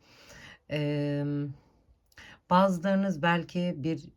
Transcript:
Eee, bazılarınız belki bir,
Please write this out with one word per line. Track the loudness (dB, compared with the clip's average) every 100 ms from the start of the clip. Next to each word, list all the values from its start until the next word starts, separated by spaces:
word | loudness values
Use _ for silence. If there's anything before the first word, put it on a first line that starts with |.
| _ -20 -20 -20 -20 -20 -8
Eee, | -4 -2 0 0 -2 -2 -2 -4 -8 _ _ _ _ _ -20 -20 -18 2
bazılarınız | 4 4 2 0 2 0 0
belki | 2 2 0 -4 -2 -2
bir, | -4 -4 -8